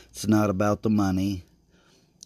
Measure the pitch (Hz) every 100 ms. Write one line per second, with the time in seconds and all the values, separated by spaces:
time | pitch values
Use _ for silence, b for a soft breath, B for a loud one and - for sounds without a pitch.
0 | B - 101 107 107 95 104 104 110 107
1 | 98 95 98 95 - _ _ b b b
2 | b b